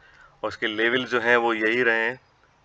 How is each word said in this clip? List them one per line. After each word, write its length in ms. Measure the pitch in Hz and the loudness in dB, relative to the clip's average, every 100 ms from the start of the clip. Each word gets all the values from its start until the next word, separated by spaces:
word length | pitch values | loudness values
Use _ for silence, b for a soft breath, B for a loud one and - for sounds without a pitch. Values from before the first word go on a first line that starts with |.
| b b b b | b b b b
और 60 | 110 | -10
इसके 180 | - 117 | -6 -4
level 380 | 107 117 127 | 0 0 0
जो 160 | 120 123 | 0 0
हैं 160 | 117 120 | 2 2
वो 180 | 117 | 2
यही 280 | 113 110 123 | 0 0 0
रहे 220 | 120 113 | 0 0
हैं। 160 | 113 131 _ _ _ _ | -2 -6 _ _ _ _